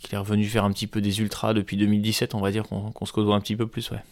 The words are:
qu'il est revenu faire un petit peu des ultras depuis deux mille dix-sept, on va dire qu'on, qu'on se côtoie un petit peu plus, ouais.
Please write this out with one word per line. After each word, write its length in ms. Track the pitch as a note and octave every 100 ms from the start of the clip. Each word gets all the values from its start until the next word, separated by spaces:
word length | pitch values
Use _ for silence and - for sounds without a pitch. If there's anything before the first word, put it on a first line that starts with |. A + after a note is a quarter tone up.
qu'il 120 | -
est 40 | G#2
revenu 280 | G2 G#2 G#2
faire 180 | A2+
un 80 | G2+
petit 160 | G2 G#2
peu 120 | A2
des 200 | G2+ G2+
ultras 320 | G#2+ - A2
depuis 240 | A2 G2 G2
deux 100 | G#2
mille 160 | G#2
dix-sept, 320 | G#2+ G#2+ B2
on 60 | A2
va 100 | G2
dire 140 | G#2+
qu'on, 260 | G#2+ G#2 G#2
qu'on 160 | - G2+
se 60 |
côtoie 240 | - G#2 G#2
un 40 |
petit 140 | -
peu 140 | G#2+ A2
plus, 200 | - -
ouais. 60 | A2 -